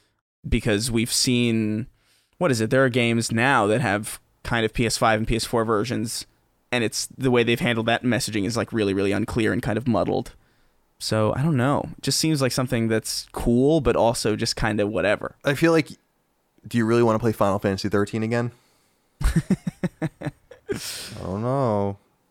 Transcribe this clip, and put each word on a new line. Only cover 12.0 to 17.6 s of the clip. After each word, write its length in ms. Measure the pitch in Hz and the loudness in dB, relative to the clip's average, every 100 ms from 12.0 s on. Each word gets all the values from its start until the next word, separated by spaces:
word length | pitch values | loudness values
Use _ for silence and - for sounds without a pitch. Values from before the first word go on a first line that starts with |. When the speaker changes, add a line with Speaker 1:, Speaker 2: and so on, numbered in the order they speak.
Speaker 1:
just 180 | - - | -4 0
seems 220 | 160 151 | 0 0
like 100 | 131 | 0
something 380 | - 127 120 113 | 0 -2 -2 0
that's 360 | 113 - - - | -2 -2 -8 -10
cool, 480 | - - 120 139 160 | -4 2 4 4 4
but 160 | 123 80 | 4 4
also 400 | 110 117 117 107 | 2 2 -2 -2
just 220 | 113 - | -2 -2
kinda 280 | 113 104 101 | -2 0 0
whatever. 520 | 107 92 104 - - 139 | 0 0 0 -4 -4 -4
Speaker 2:
I 80 | |
feel 180 | 139 165 | 2 4
like, 160 | 165 - - _ _ _ _ _ _ 117 | 4 2 -8 _ _ _ _ _ _ -4
do 100 | 120 | 0
you 80 | 110 | 4
really 180 | 117 | 6
wanna 160 | 117 110 | 6 4
play 120 | 117 | 0
Final 260 | 107 101 | 2 2
Fantasy 300 | 98 | 2